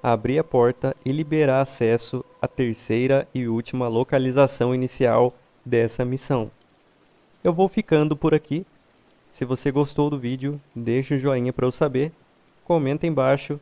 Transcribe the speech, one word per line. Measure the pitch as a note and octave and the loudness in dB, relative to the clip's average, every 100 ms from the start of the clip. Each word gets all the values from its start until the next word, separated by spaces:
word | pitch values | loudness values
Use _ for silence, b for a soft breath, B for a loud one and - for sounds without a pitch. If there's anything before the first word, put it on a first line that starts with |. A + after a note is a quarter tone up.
abrir | B2+ A2+ B2 C#3 | 0 0 0 0
a | D#3+ | 2
porta | B2+ A#2+ B2 C3+ C3+ | 4 4 2 -4 -4
e | C3 | -4
liberar | C#3+ D#3 D#3 D3 C3 | -4 -2 2 2 2
acesso | C3+ - A2+ A#2 - B2+ - _ | 0 0 0 0 -2 -10 -10 _
à | B2 | -8
terceira | - B2 A2+ - A2+ B2+ C3+ C3+ C3 | -2 -2 -2 -4 -2 2 2 0 -6
e | A#2+ | -4
última | A2+ - B2+ B2 | -4 -4 -4 -2
localização | A2+ C3 C#3 C3 B2+ C3+ - A#2+ | -2 0 0 2 4 4 4 -2
inicial | B2+ B2+ - B2 A2+ B2 - _ _ - | 0 -4 0 2 4 2 0 _ _ -2
dessa | A#2+ A#2 - B2 | 0 0 -2 -4
missão. | C3 - C3 G#2+ _ _ _ _ _ _ _ _ _ | -4 -2 -4 -4 _ _ _ _ _ _ _ _ _
Eu | F3+ | -2
vou | E3+ F#3+ | 2 0
ficando | - - D#3 D3+ D3+ | 0 0 2 2 0
por | D#3+ | 2
aqui. | D#3 - D3+ G3 _ _ _ _ _ _ | 0 0 -6 -6 _ _ _ _ _ _
Se | - | -10
você | B2+ B2+ C#3+ | -6 -2 0
gostou | C3+ C#3+ - D3 | 0 0 0 -2
do | D3 | -2
vídeo, | A#2+ C3 C#3 D3 _ | -6 -4 -6 -8 _
deixe | - A#2 A#2+ C3+ C#3+ | -10 -2 -2 0 -2
o | |
joinha | C3+ C3 B2 | 0 0 -2
pra | - B2+ | -2 -2
eu | |
saber, | - D3+ B2+ D3+ - _ _ _ _ | 0 -2 0 -4 -6 _ _ _ _
comenta | _ E3+ C3+ D3+ E3+ | _ 0 0 -2 -2
embaixo | D3 C3 C#3 - D3 | 0 2 2 -2 -12